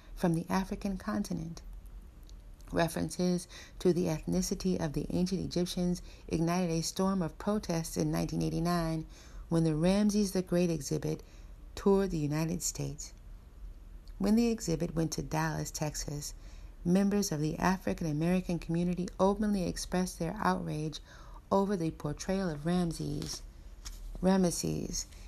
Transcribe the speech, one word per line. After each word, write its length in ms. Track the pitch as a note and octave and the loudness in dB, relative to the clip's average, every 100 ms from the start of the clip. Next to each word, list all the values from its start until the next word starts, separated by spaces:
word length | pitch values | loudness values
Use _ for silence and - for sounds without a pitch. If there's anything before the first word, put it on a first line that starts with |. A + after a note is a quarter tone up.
| - - | -16 0
from 180 | F3+ | 2
the 120 | E3 F3 | 2 2
African 480 | F#3+ F#3+ G3+ G3+ F#3+ | 0 0 -2 -4 -4
continent. 640 | - G#3 G3+ F3 E3 E3 - - - - - - - - - - - | -2 -2 -2 -4 -6 -8 -12 -14 -14 -14 -16 -16 -16 -16 -16 -16 -4
References 760 | E3+ E3 - E3 - F3+ F3+ - - - - | 2 2 2 -2 0 2 2 -2 -12 -16 0
to 120 | F#3 | 4
the 140 | E3 F3+ | 4 2
ethnicity 800 | D#3 - F3 F#3 F#3 F#3+ F3+ | 0 0 0 0 0 2 2
of 100 | E3 | 0
the 120 | C#3+ - | -2 0
ancient 300 | - F3+ F#3 | 2 2 2
Egyptians 600 | D3+ F3 F3+ - F3 F3 - - - | 0 0 0 2 0 0 -4 -16 -2
ignited 420 | E3+ E3 F3 F3+ | 0 2 2 2
a 100 | E3 | 0
storm 400 | D#3+ - F#3+ G3 | 0 0 2 2
of 160 | D#3+ - | 0 -2
protests 600 | - G#3+ - E3+ E3 - | 0 0 0 -2 -2 0
in 140 | D#3 | 2
nineteen 300 | D#3+ E3 E3 | 2 0 0
eighty-nine 640 | D#3+ D#3+ E3 F3 E3 D#3+ D#3 - - - - | 0 0 2 2 0 -2 -4 -12 -16 -14 0
when 160 | E3 D#3+ | 2 4
the 100 | D3+ | 4
Ramses 560 | E3+ G3+ G#3+ G3+ G3+ | 4 6 4 4 2
the 100 | F#3 | 0
Great 280 | F3+ F3 F3 | 2 2 2
exhibit 520 | E3 C#3 D#3 D3+ D#3 - - - - - - | 0 -2 -2 0 -4 -6 -16 -16 -16 -14 0
toured 360 | - G3 G3 | 4 6 4
the 60 | F3 | 2
United 460 | D3 D3 D#3+ E3+ | 0 2 0 -2
States. 500 | - - C#3 C#3+ - - - - - - - - - - - - | -2 -4 -4 -6 -12 -14 -16 -16 -18 -16 -14 -14 -16 -16 -14 -2
When 160 | G3 A3 | 4 4
the 140 | A#3 | 4
exhibit 460 | A3+ - D#3+ E3+ D#3+ | 2 0 0 0 0
went 160 | D#3+ | 0
to 80 | - | -2
Dallas, 480 | C#3+ D#3 D#3+ D#3 D3+ | -4 -2 0 -2 -4
Texas, 640 | - D3+ D3 - D3 D3 - - - - - E3+ | -4 -4 -4 -6 -6 -8 -12 -14 -16 -16 -6 2
members 460 | F#3 G3+ G3+ G3 | 4 4 2 0
of 100 | D3+ | 0
the 160 | D3+ E3 | 0 2
African 480 | F3 F#3 - F#3+ E3 | 2 2 0 -2 0
American 500 | D3 E3 F#3 F3+ E3 | 2 2 2 2 -2
community 520 | - E3 F3 F3+ F3+ - | 0 0 2 0 -2 2
openly 480 | F#3+ G3+ G#3+ G3+ E3+ | 4 4 2 2 0
expressed 520 | E3 - F3+ F#3 - | -2 -2 0 0 -2
their 160 | E3 G#3+ | -4 0
outrage 580 | F3+ F#3 E3 D#3 D#3 D3 - - - - - | 0 0 -2 -4 -4 -6 -12 -18 -16 -18 2
over 240 | G3 G3 G3+ | 4 4 2
the 160 | D#3+ | -2
portrayal 580 | D#3 D3+ D3 - F#3+ F#3+ | -2 -4 -4 -2 0 0
of 160 | D3 D3+ | -2 0
Ramses, 760 | F3+ E3+ D#3 D3+ D3 D#3 - - - - - - - - - | 2 2 0 -4 -4 -4 -6 -10 -16 -18 -16 -14 -12 -10 0
Ramesses 840 | F#3 F#3+ F3+ D#3+ - D#2 - - - - | 4 6 4 2 0 -2 -2 -4 -6 -12